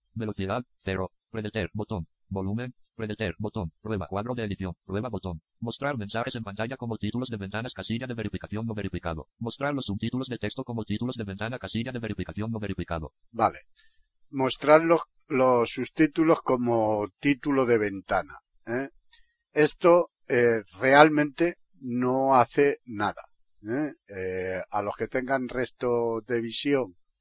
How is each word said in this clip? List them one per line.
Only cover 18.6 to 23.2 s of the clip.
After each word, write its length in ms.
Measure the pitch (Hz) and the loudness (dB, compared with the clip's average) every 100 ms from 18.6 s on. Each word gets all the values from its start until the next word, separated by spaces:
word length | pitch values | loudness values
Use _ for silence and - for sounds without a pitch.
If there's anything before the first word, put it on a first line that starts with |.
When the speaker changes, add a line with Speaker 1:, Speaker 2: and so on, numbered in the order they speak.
| - | -8
Speaker 2:
¿eh? 220 | 120 - - _ - _ _ _ | -6 -6 -12 _ -20 _ _ _
Esto, 580 | 156 151 - 175 175 165 _ - | 2 2 4 6 6 6 _ 0
eh, 340 | 123 120 113 101 98 | 4 4 4 -2 -2
realmente 800 | 131 139 156 151 151 131 170 175 _ _ | 6 10 10 6 0 0 -2 -2 _ _
no 540 | 131 120 127 131 135 | -6 -2 0 2 6
hace 460 | 131 120 - 143 - | 6 6 4 4 2
nada, 380 | - 104 104 - | -6 -4 -2 -4